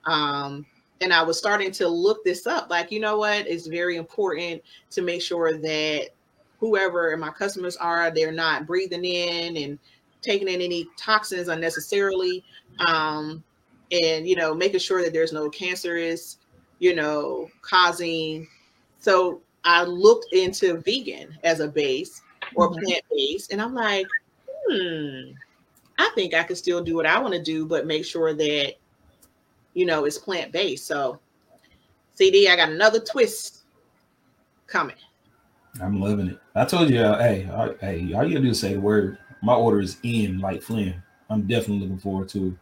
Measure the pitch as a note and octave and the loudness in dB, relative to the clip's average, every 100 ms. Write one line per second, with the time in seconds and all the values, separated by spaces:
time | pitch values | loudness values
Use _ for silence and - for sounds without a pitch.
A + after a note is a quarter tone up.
0 | D#3+ D#3 D3 C#3+ C#3 C#3+ D3 _ _ _ | -2 0 0 -2 -6 -10 -16 _ _ _
1 | F#3 E3+ E3 E3 G#3+ G#3 G3 G3 F3+ E3+ | 2 4 4 0 0 0 -2 -2 -2 2
2 | F#3+ G#3+ F#3 F3 A#3 E4 - E3+ E3+ G#3+ | 2 2 -2 -2 -2 -2 0 -2 -2 -4
3 | G#3+ G#3+ G#3 G#3 - E3+ E3 E3+ F3+ E3+ | -2 0 0 0 -2 -6 -6 -4 -2 -4
4 | E3 - G3 D#3 F3 E3 _ - _ - | -6 -4 -2 -2 -6 -8 _ -20 _ -4
5 | F3+ F3 - F3 E3 D#3+ D#3 D#3 D#3 D3+ | -4 -4 -4 0 0 -2 -2 -2 -2 -2
6 | - _ _ _ _ _ A3 G#3 F#3+ F3 | -6 _ _ _ _ _ 0 2 2 0
7 | E3 D#3 D#3 - G3 G3 F3+ F3 E3+ E3+ | -2 -2 -6 -6 -6 -4 -8 -4 -2 0
8 | E3+ D#3+ D#3+ D#3+ D#3+ C#3+ D#3 F#3 F#3 F3 | 0 2 0 0 0 -2 -2 -2 -2 -4
9 | F3+ F3 F3 E3+ E3+ E3 C#3+ D3 _ _ | -4 -2 -2 -4 -4 -6 -8 -10 _ _
10 | _ _ - G3+ G3 F3+ F3 F3 E3+ - | _ _ -2 -2 0 -2 -2 -4 -6 -10
11 | - G#3+ G#3+ F3+ F3 E3 - E3 - G3+ | 0 0 0 -6 -4 -2 -2 -4 -2 0
12 | G3 F#3+ F3+ F#3 _ - _ - F3 D#3+ | 0 0 -2 -4 _ -20 _ -2 0 2
13 | D#3 D3+ D3+ D#3+ - _ _ _ _ F3 | 0 -4 -6 -10 -16 _ _ _ _ 0
14 | E3 D#3+ E3 F3+ D#3+ D#3+ F#3+ F#3+ - F#3 | 2 0 0 0 0 0 0 0 0 0
15 | E3+ D#3+ D#3+ D3+ D3+ - F3+ F3+ F3+ E3+ | 0 0 0 0 -6 -6 -6 -6 -4 -4
16 | E3 E3 - - _ _ _ _ F3+ E3+ | -2 -4 -8 -20 _ _ _ _ 2 2
17 | D3+ D3+ C#3+ C3 - _ - F#3 F3+ E3+ | -2 -2 -4 -6 -10 _ 0 4 4 2
18 | E3+ E3 D#3+ D#3 D#3+ _ _ _ _ _ | -4 -4 -4 -8 -12 _ _ _ _ _
19 | - F#3 F3+ E3+ _ _ F3 E3+ F3 F3 | 2 4 4 -2 _ _ 2 4 2 6
20 | G#3 A3+ - F#3 F#3 F#3+ F#3+ E3+ F#3+ C4 | 6 6 4 2 2 0 0 0 -2 -2
21 | A3+ - - - E3 D#3+ D3+ D3 C#3+ C3 | -4 -12 -16 -4 0 0 0 0 0 -2
22 | F3+ - _ _ - - - E3 F#3 F3 | -4 -14 _ _ -6 2 2 2 -2 -2
23 | - F3+ C#3 F3+ - G3 A#3 C4 A3 G3 | -2 -2 0 -2 -6 -4 -4 -2 0 0
24 | F#3+ - _ _ - C#5+ C5 A3+ F3+ D#3+ | -2 -6 _ _ -16 -6 -2 0 -2 -4
25 | D3 C3 C3 C3+ - _ _ _ _ - | -6 -10 -14 -20 -20 _ _ _ _ 0
26 | G4+ B3+ F3+ E3 E3 F3+ - F3 E3+ E3 | 0 0 0 0 -2 -4 -2 -2 0 0
27 | D#3 G3 B3+ F3 D#3+ D#3+ D#3 D#3+ D#3 D#3 | 2 2 2 -2 -2 -4 -2 -2 0 -4
28 | - E3+ D#3+ D3+ D3+ D3 C#3 - _ _ | -4 0 0 2 0 0 -2 -6 _ _
29 | _ _ _ _ _ _ _ F3+ F3+ D#3 | _ _ _ _ _ _ _ -2 0 2
30 | D3 D3+ - F3+ - E3+ G3 C3 - D3 | 0 -4 -6 -6 -4 -4 -2 -4 -6 -4
31 | C3+ - _ _ _ _ _ _ _ _ | -4 -6 _ _ _ _ _ _ _ _
32 | _ - F#3+ F#3+ G3 F3 D#3+ D#3 G#3+ A3 | _ 4 6 8 8 6 4 4 4 4
33 | A3 C#4 A3 - - - _ _ _ _ | -2 0 0 0 -12 -16 _ _ _ _
34 | _ _ _ _ _ _ _ F3+ C#3+ - | _ _ _ _ _ _ _ -2 -2 -8
35 | - _ _ _ _ _ _ A2+ F#2 G2+ | -20 _ _ _ _ _ _ -8 -2 0
36 | G2 G#2 F#2 - _ G#2+ B2+ F3 D#3+ A#2+ | 0 0 -2 -6 _ -2 0 4 4 6
37 | G#2+ G#2 A#2 G2+ F#2 - - - G2 E2+ | 4 4 4 2 -2 -2 -4 -4 -6 -4
38 | E2+ F#2+ D3+ D#3 C3 A2 G2 G2+ G2+ G#2+ | -2 0 0 2 2 2 -2 0 4 4
39 | F#2+ - - - G#2+ B2 A#2 G#2 F#2 - | 2 -6 -20 -4 2 4 4 2 0 -6
40 | A#2+ A#2 G2+ F#2 F#2+ F2+ - A2+ G2 F2+ | -2 0 0 -2 -4 -6 -6 -4 -2 -6
41 | - _ _ A2 F#2+ A#2+ - G2+ F#2+ F#2+ | -14 _ _ -2 0 0 0 -4 -4 -6
42 | G2+ F#2+ F#2+ G2+ F#2+ F#2 | -4 -4 -4 -2 -4 -4